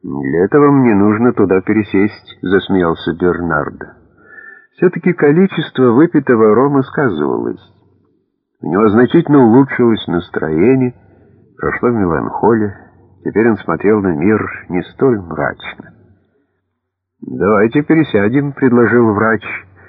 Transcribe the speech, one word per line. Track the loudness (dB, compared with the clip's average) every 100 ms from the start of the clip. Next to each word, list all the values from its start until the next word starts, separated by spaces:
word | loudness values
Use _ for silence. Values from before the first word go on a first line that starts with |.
«Для | -10 -8 -4 -2
этого | 2 2 4
мне | 4 2
нужно | 2 2 2 0
туда | 0 0 0
пересесть», — | 0 -2 0 0 -2 -4 -20 -12
засмеялся | -2 -2 0 0 0 -2 -6
Бернардо. | -2 -2 -2 -4 -4 -6 -12 -20 -20 _ _ _ -20 -20 -20 _
Все-таки | _ -2 0 -4
количество | 0 2 2 2 -2 -8 0 2
выпитого | 4 2 0 0 2 4
рома | 4 2 0
сказывалось. | -2 -4 -4 -2 -4 -4 -6 -10 _ _ _ _ _ _ _ _ _ _
У | -4
него | 0 2
значительно | 2 2 2 2 4
улучшилось | 6 4 2 0 0 0 -4
настроение, | -6 -6 -8 -4 0 2 2 -2 -6 _ _ _ _ _ _
прошла | -8 -4 -2
меланхолия, | 0 -2 -2 -4 -2 0 0 -2 -8 -20 _ _ _
теперь | -6 0 0
он | 0
смотрел | -4 -2 0 0
на | 0
мир | 0 0 0 -2 -12 -8
не | -8 -8
столь | -2 -2 -2
мрачно. | -6 -6 -6 -8 -16 -20 -20 _ _ _ _ _ _ _ _ _ _ _ _ _
«Давайте | -14 -4 0 2 2 0
пересядем», — | 0 0 2 0 0 -2 -4
предложил | -2 2 2 2 2 2
врач. | 2 0 -2 -6 -16 -16 _